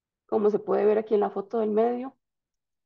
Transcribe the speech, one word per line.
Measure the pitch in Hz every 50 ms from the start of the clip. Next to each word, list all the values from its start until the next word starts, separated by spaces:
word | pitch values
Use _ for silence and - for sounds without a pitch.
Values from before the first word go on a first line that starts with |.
| _ _ _ _ _
como | _ 220 220 202 208
se | 208 -
puede | - - 190 196 202
ver | 214 214
aquí | 214 214 - 226
en | 202
la | 202 202
foto | - 196 196 - - 233
del | 220 214
medio, | 208 214 226 240 247 247 254 269 - _ _ _ _ _ _ _ _ _ _ _ _ _ _